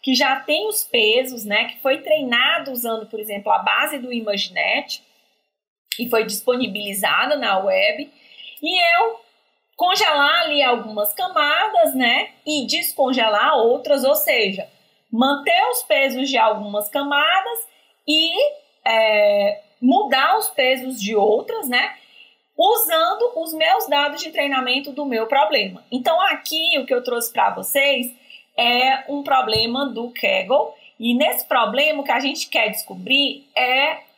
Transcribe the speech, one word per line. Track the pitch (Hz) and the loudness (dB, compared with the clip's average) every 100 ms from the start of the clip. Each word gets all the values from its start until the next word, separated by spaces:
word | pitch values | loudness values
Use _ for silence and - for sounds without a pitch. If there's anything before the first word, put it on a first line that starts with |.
que | - | 0
já | 254 277 269 | 2 2 0
tem | - 311 427 | -2 -2 -2
os | 415 | -4
pesos, | - 247 214 233 262 247 208 | -2 0 2 2 0 -8 -4
né, | 208 240 | -2 -4
que | - | -4
foi | 269 269 | -2 -2
treinado | - 311 262 240 269 330 277 | 0 0 2 0 2 0 -4
usando, | 247 233 226 214 | -8 -6 -6 -8
por | 214 | -12
exemplo, | 214 202 202 | -8 -6 0
a | 202 | 0
base | 196 202 302 294 | 2 0 -2 -4
do | 247 | -6
ImageNet, | 240 214 202 180 180 190 240 285 - _ _ _ _ _ _ _ _ _ - | -6 -4 -4 -4 -4 -2 -2 -4 -14 _ _ _ _ _ _ _ _ _ -8
e | 233 | -2
foi | 226 - | 0 -2
disponibilizada | - - 247 220 202 202 190 196 165 262 294 | -4 -2 -2 -2 -6 -8 -4 0 0 0 -2
na | 226 190 | 0 0
web, | 196 190 202 - 285 _ _ - - - | 2 2 2 -2 -10 _ _ -20 -20 -8
e | 302 370 339 | -4 0 2
eu | 349 440 453 _ _ _ _ _ | 4 2 -2 _ _ _ _ _
congelar | - 359 381 370 294 285 330 | -2 0 2 2 2 4 4
ali | 330 294 | 2 2
algumas | 269 240 214 214 208 | 2 0 -2 -4 -4
camadas, | - 370 339 294 320 427 403 302 | -2 -2 0 2 2 2 4 2
né, | 262 240 254 - _ - | 2 2 2 -2 _ -4
e | 302 233 | -4 -2
descongelar | 311 339 - 262 254 220 208 262 285 | -4 -4 0 0 2 2 2 2 4
outras, | 233 269 302 277 | 2 2 0 2
ou | 254 | 2
seja, | 294 - 254 202 196 - _ _ _ _ | 2 2 2 0 -4 -12 _ _ _ _
manter | 226 262 285 - 349 480 | 0 2 2 2 2 2
os | 494 | -2
pesos | - 285 269 240 269 | 0 2 2 0 -2
de | 262 | 2
algumas | 220 202 208 208 208 | 2 2 -4 -6 -4
camadas | 277 285 285 311 370 466 466 - _ _ _ - | -6 -2 0 2 0 -2 -8 -12 _ _ _ -2
e, | 302 330 359 587 - _ _ - | 0 0 0 -2 -2 _ _ 0
é, | 226 220 214 208 202 202 208 _ _ | 2 4 4 4 4 0 -2 _ _
mudar | 247 349 415 262 302 427 | 2 2 2 2 2 0
os | - | -2
pesos | - 254 262 254 240 | 0 2 0 -4 -8
de | 202 214 | -2 2
outras, | 208 220 - 453 285 | 2 2 -2 -8 -4
né, | 247 - - _ - - _ _ - | -2 -4 -8 _ -20 -20 _ _ 0
usando | 370 453 - 320 339 415 480 330 | 2 4 2 2 2 0 -2 -2
os | 330 | -6
meus | 320 320 392 339 | -2 2 2 2
dados | 285 294 302 | 0 0 -4
de | 320 | -6
treinamento | 320 285 262 247 262 285 | -4 -2 -2 -2 -4 -4
do | 269 277 | -8 -4
meu | 226 220 | -4 0
problema. | 254 311 277 196 180 _ | 2 2 2 -2 -8 _
Então, | 254 254 330 | -4 0 2
aqui, | 381 311 - 311 330 311 | 2 0 -4 -2 0 -2
o | 254 | 0
que | |
eu | 247 | -2
trouxe | 247 240 233 | -2 -4 -4
pra | - 208 | 0 0
vocês | 185 190 277 277 262 247 - _ - _ - | -2 -4 0 2 0 -4 -10 _ -20 _ -2
é | 240 247 262 262 - | 0 2 2 0 -4
um | 285 | -8
problema | 277 262 247 220 226 247 277 | 0 0 2 -2 -2 -2 -4
do | 220 240 | -6 -10
Kaggle, | - 202 190 185 - - - - _ | -4 -2 -2 2 0 0 -8 -20 _
e | 226 | 0
nesse | 240 302 - - | 2 2 0 -2
problema | 254 214 240 302 302 | 0 2 2 2 0
o | |
que | 277 | -2
a | 240 | -2
gente | 269 - - | -2 -6 -4
quer | 269 220 | -2 -2
descobrir | - - 185 185 269 277 - _ - | -4 -12 -14 -2 0 0 -4 _ -2
é | 247 262 294 311 - | 0 2 0 -2 -12